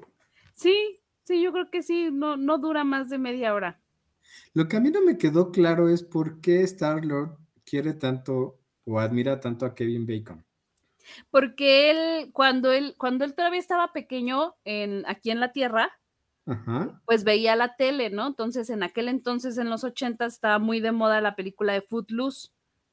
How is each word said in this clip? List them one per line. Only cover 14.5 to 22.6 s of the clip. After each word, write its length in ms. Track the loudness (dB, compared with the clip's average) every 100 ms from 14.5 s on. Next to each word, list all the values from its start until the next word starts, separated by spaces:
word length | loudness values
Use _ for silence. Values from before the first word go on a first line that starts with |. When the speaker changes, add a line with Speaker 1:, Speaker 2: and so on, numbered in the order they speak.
| -6
Speaker 1:
en, 400 | -10 -6 -4 -6 -6
aquí 220 | -6 -4
en 80 | -2
la 120 | -2
Tierra, 400 | -2 0 0 0 -4 _ _ _ _ -8
Speaker 2:
Ajá. 560 | -8 -4 -4 -4 -8 0
Speaker 1:
pues 180 | 0
veía 320 | 2 2 4 2
la 200 | 0 0
tele, 340 | 0 0 -4
¿no? 180 | -4 -6
Entonces, 420 | -4 -6 -4 -6
en 140 | -4
aquel 240 | -4 -4 -4
entonces, 480 | -4 -4 -4 -4 -4
en 120 | -4
los 140 | -4
ochentas, 500 | -6 -6 -6 -4 -6
estaba 260 | -2 2 2
muy 200 | 2 0
de 120 | 0
moda 300 | 2 2 2
la 140 | 0 -2
película 380 | -10 -2 0
de 80 | 0
Footloose. 680 | -2 -6 -4 -4 -4 -6 -14 _